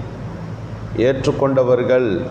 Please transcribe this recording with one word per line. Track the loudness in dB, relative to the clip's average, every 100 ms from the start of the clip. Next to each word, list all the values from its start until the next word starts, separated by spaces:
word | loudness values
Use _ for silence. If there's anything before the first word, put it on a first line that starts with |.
| -10 -10 -10 -10 -10 -10 -10 -12 -6 0
ஏற்றுக்கொண்டவர்கள் | 2 2 0 0 2 2 4 2 4 2 4 0 -4